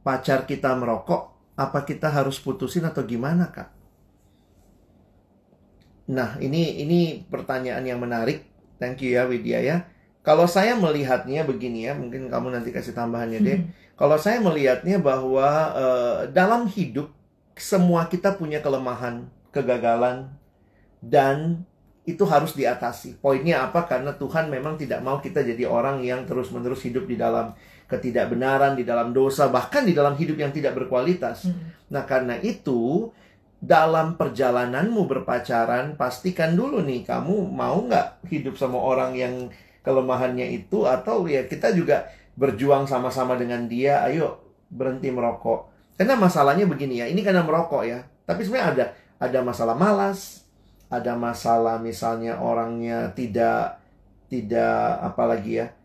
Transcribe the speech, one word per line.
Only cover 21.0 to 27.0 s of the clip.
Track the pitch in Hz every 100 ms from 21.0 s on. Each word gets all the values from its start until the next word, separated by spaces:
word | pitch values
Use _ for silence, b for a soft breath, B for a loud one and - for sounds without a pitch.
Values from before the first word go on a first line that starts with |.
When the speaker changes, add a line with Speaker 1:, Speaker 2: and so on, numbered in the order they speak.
Speaker 1:
dan | 120 143 135 139 160 170 180 _ _ _
itu | - -
harus | 196 147 156 -
diatasi. | 120 123 120 117 - 120
Poinnya | 139 135 156 156 127
apa? | 170
Karena | 170 127 135 143
Tuhan | 135 160 160
memang | 135 143 156
tidak | 139 117
mau | 127 139
kita | 135 156
jadi | 123 117 123
orang | 120 131 139
yang | 123 127
terus-menerus | 127 123 123 123 120 127
hidup | 123 120